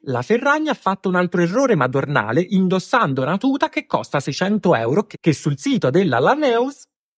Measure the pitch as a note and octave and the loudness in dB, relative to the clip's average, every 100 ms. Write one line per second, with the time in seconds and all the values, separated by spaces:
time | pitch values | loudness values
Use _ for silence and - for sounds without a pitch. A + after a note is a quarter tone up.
0 | - A#2+ C3 A#3 C#4 D4+ D#4 A3+ F#3+ G3 | -4 -4 0 0 0 0 -2 -2 -2 -2
1 | G3 F3+ F3+ F#3 E3+ G#3+ C4+ F#3 B2+ C3+ | -2 0 0 0 0 2 2 2 2 0
2 | C3+ C#3 G#2+ B2+ F#3 F#3+ F#3 F#3 - B3+ | 0 -2 0 -2 0 2 2 0 0 0
3 | F#3 C3+ C3 G3 C4+ C#4 - - - - | 2 0 -2 -2 0 0 -2 -4 -4 -4
4 | - D3 C#3+ C#3 F#3 G#3+ F#3+ B2+ A2+ E3 | -2 -4 -4 -4 -2 0 2 2 2 -2
5 | - - - C#3+ D#3 C#3 C#4 A#3+ C3 D#3 | -2 -4 -2 0 -2 -4 -2 0 2 2
6 | F#3+ A#2+ D#3+ C#4+ D4 A#3 C4 C#4 - _ | 2 2 2 2 2 0 -2 -6 -20 _
7 | _ | _